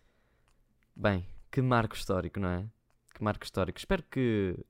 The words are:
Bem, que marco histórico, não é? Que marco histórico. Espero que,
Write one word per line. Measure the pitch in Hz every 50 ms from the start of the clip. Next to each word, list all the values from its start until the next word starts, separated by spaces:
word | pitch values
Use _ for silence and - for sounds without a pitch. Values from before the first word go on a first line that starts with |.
| _ _ _ _ _ _ _ _ _ _ _ _ _ _ _ _ _ _ -
Bem, | - 107 104 101 92 87 - - - - -
que | - -
marco | 131 131 127 120 110 107 -
histórico, | - - - 95 92 85 87 - -
não | 98 90
é? | 90 87 98 110 - _ _ _ _ _ _ _ -
Que | - 107
marco | 107 104 - -
histórico. | - - - 92 87 90 -
Espero | - - 196 185
que, | - _ - 139 131 120 113 104 98 92 85 - - -